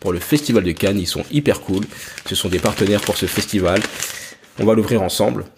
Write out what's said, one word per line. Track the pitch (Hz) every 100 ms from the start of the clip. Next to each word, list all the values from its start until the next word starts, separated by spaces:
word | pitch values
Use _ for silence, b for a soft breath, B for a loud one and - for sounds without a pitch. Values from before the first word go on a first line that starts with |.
pour | 98
le | 87
Festival | - 151 147 117
de | 90
Cannes. | 80 98 101
Ils | 87
sont | - -
hyper | 147 143 98
cool. | - 95 104 B B B -
Ce |
sont | - 95
des | 87
partenaires | 98 110 101 101
pour | - 101
ce | 92
festival. | - - 104 90 95 - B B B B B - -
On |
va | 101
l'ouvrir | 110 107 117
ensemble. | 92 - 104 113 95